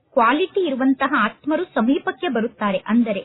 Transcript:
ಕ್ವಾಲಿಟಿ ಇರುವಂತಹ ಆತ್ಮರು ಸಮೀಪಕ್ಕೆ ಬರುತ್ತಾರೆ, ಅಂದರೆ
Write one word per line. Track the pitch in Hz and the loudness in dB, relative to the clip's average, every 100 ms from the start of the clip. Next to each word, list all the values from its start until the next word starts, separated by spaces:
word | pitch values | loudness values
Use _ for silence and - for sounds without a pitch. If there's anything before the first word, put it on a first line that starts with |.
| _ - | _ 2
ಕ್ವಾಲಿಟಿ | 226 285 370 403 349 | 2 2 0 -2 -2
ಇರುವಂತಹ | 262 262 269 277 277 | 0 0 0 0 0
ಆತ್ಮರು | - - 277 311 359 | -2 -4 -4 -4 -2
ಸಮೀಪಕ್ಕೆ | - 226 311 381 - 359 | -2 0 0 -2 -6 -4
ಬರುತ್ತಾರೆ, | 240 226 - 208 190 - | -2 -4 -4 -4 -4 0
ಅಂದರೆ | 226 220 196 | 0 2 -2